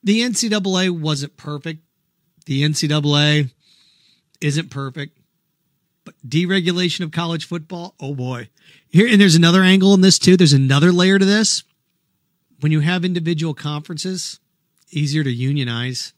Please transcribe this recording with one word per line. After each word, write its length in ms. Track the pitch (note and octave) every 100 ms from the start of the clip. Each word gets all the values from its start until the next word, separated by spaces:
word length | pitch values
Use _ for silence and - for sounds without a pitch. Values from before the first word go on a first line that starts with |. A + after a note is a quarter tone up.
The 180 | G3+ A3
N 120 | B3
C 140 | G#3 A#3
double 300 | G#3+ F#3+ F#3
A 100 | F#3
wasn't 480 | F3 D#3 D3 C#3+ _
perfect. 460 | - D3 D#3+ D#3+ _ _ _ _ _ _ -
The 160 | C3+
N 100 | D3+
C 120 | D3+ D#3
double 300 | D3+ D3 D3
A 320 | D3+ D3+ C3+ _ _ _ _ _ _ _ _ _
isn't 300 | D3+ C#3+ D#3+
perfect. 480 | C#3 C3+ C#3+ C#3+ _ _ _ _ _ _ _ _ _
But 100 | - _ B2
deregulation 720 | D3 F3 G3 E3+ F3 F3+ -
of 120 | E3+
college 320 | E3 E3+ E3
football, 500 | - E3+ D#3+ F3 E3+ _
oh 160 | C#3
boy. 360 | C#3 B2+ B2 G#2+ _ _ _ _
Here, 180 | D#3 A#3
and 140 | G#3+
there's 160 | G3+ D#3+
another 260 | E3+ F#3
angle 320 | F#3 F#3+ F#3+
in 60 | G3
this 180 | F#3 -
too. 180 | - F3+
There's 160 | E3+
another 400 | C#3 C3+ C#3 E3+
layer 260 | F3 F#3 G3
to 60 |
this. 380 | G3 G#3 G#3+ - - _ _ _ _ _ _ _ _ _
When 120 | D3+
you 80 | D#3
have 240 | D3+ F3+
individual 500 | F3+ F3 E3 E3 E3
conferences, 840 | C#3 D3 D3 D3+ D#3+ F3+ F#3 - - _ _ _ _ _
easier 320 | D3+ D3 D#3
to 100 | C#3
unionize. 800 | A#2+ C3 C#3+ B2 A#2 B2+ B2 -